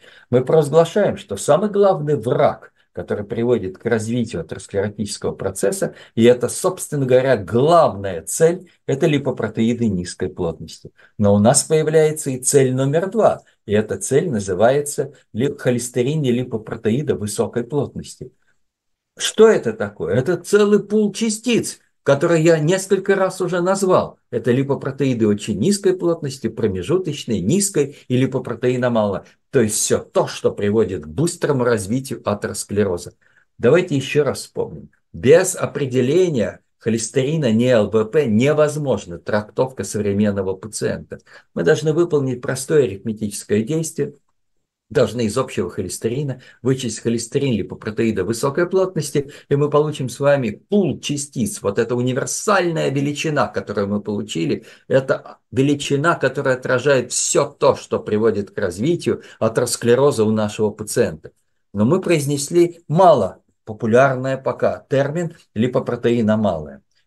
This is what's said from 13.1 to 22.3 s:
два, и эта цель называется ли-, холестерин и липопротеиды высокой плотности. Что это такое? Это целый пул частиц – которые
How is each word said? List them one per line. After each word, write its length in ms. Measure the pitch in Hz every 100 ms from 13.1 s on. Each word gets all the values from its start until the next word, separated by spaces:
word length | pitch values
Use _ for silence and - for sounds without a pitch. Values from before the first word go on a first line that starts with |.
два, 320 | 226 170 73 _ _ -
и 80 |
эта 240 | 104 107 98
цель 320 | - 135 180
называется 840 | 110 95 90 113 143 143 - 135 - _
ли-, 200 | 104 139 143
холестерин 640 | 135 120 - 127 123 156
и 100 | 135
липопротеиды 800 | 120 127 110 - - 110 120 143 98
высокой 480 | 104 - 107 120
плотности. 680 | 120 147 117 - - - - _ _ _ _ _ _ _ _ -
Что 280 | - - 220
это 280 | 190 117
такое? 400 | 104 101 - 82
Это 240 | 104 131 175
целый 440 | - 202 208 208
пул 300 | - 214 208
частиц – 680 | - 226 214 - 220 - - _ _ -
которые 380 | 139 170